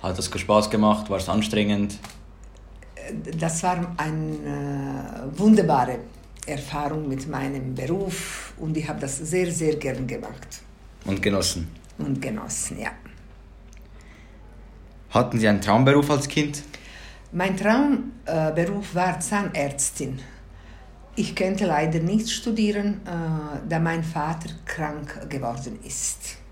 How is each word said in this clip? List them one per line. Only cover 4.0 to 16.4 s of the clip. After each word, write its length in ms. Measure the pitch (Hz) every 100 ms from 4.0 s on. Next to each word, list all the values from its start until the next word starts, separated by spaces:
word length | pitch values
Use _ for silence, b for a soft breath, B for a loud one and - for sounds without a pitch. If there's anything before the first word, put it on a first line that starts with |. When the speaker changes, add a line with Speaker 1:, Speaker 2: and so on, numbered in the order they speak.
| 151 156 156 151 147 143 143 139 139 135 139 - 131
Speaker 2:
äh, 60 | 156
wunderbare 640 | 208 208 165 139 123 120 - - - - -
Erfahrung 640 | 143 127 147 147 156 147
mit 180 | 135 151
meinem 460 | 135 135 139 131
Beruf 760 | 127 131 185 196 170 - - - -
und 180 | 160 156
ich 100 | 151
habe 140 | 151
das 160 | 139 -
sehr, 340 | 156 185 180
sehr 260 | 170 156 -
gern 300 | 139 123 127
gemacht. 540 | - - - - - - - - - -
Speaker 1:
Und 160 | 95
genossen? 460 | 104 101 87 90 82 - - -
Speaker 2:
Und 240 | 147 131
genossen, 600 | - 151 - - - 135
ja. 100 | 113 - - - - - - - - - - b b b b b b - - - - - -
Speaker 1:
Hatten 280 | - 123 120
Sie 100 | 110
einen 140 | 101
Traumberuf 480 | 98 107 131 143 143
als 180 | 143 -
Kind? 340 | -